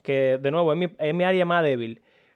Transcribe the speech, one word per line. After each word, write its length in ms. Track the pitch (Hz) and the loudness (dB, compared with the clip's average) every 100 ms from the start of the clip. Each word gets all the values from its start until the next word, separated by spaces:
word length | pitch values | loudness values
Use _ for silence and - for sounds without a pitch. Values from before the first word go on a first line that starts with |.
que 360 | - 135 131 131 | -2 0 2 0
de 100 | 139 | 0
nuevo 220 | 165 160 | 0 0
es 60 | 160 | 0
mi, 100 | 175 - | -2 -4
es 160 | 151 | -4
mi 100 | 170 | 0
área 200 | 180 185 | 0 2
más 180 | 170 175 | 2 2
débil, 400 | 151 123 113 113 _ _ _ | 2 0 -6 -12 _ _ _